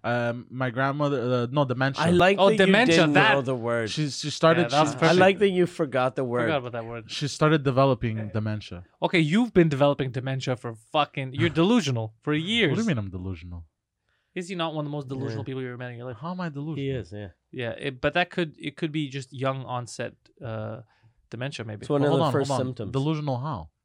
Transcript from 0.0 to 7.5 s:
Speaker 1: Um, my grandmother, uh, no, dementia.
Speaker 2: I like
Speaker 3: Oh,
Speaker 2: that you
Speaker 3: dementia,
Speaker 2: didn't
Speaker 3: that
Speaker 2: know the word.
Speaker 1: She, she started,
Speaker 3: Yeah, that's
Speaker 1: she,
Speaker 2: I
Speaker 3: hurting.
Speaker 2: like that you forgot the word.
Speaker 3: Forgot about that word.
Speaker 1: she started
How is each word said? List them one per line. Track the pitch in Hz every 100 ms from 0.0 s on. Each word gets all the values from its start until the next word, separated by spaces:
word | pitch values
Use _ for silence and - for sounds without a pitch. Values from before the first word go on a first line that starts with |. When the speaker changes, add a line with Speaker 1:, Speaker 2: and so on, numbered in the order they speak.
Speaker 1:
Um, | - 120 120 120 -
my | 127 127
grandmother, | 117 139 143 143 139 120 123
uh, | 120
no, | 143
dementia. | 139 139 135 -
Speaker 2:
I | 165
like | 175 180 202
Speaker 3:
Oh, | 196
Speaker 2:
that |
you | 214 190
Speaker 3:
dementia, | 202 254 165
Speaker 2:
didn't | 160
Speaker 3:
that | 147 214
Speaker 2:
know | 196
the | 131
word. | 127 117 117 110
Speaker 1:
She, | 156 151
she | - 147
started, | - 165 165
Speaker 3:
Yeah, | 170 139
that's | 151
Speaker 1:
she, | -
Speaker 2:
I | 165
Speaker 3:
hurting. | 175
Speaker 2:
like | 185 190
that | 202
you | 180 170
forgot | - 151 127 127 135
the |
word. | 131 120
Speaker 3:
Forgot | 117 147
about | 123
that | 117
word. | 113 117 110
Speaker 1:
she | - 143
started | - 151